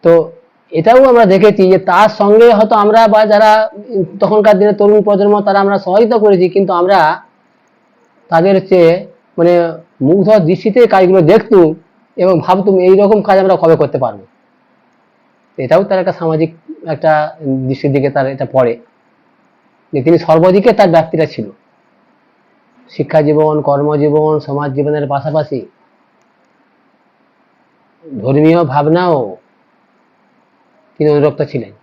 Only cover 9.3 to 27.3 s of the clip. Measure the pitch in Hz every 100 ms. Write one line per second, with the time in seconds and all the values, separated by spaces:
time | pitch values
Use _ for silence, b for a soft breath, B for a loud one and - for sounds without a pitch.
9.3 | - 170 175 170 160 _ _ 135 190 190
10.3 | 214 156 - 220 220 240 190 180 190 156
11.3 | 220 220 202 165 160 _ _ _ - 185
12.3 | 175 - 190 202 190 185 190 202 208 202
13.3 | 196 190 185 165 165 147 143 123 104 95
14.3 | _ _ _ _ _ _ _ _ _ _
15.3 | _ _ - 147 160 196 190 180 165 165
16.3 | 160 160 - _ 320 180 143 160 151 151
17.3 | - 147 135 131 135 151 139 135 143 135
18.3 | 135 131 131 123 117 _ _ _ _ _
19.3 | _ _ _ _ _ _ 143 131 165 165
20.3 | 160 180 190 214 220 196 165 160 160 151
21.3 | - 104 - _ _ _ _ _ _ _
22.3 | _ _ _ _ _ _ - 147 156 147
23.3 | 151 151 151 143 143 147 151 147 151 156
24.3 | 151 143 139 143 135 143 151 143 139 147
25.3 | 151 143 135 95 _ _ _ _ _ _
26.3 | _ _ _ _ _ _ _ _ _ _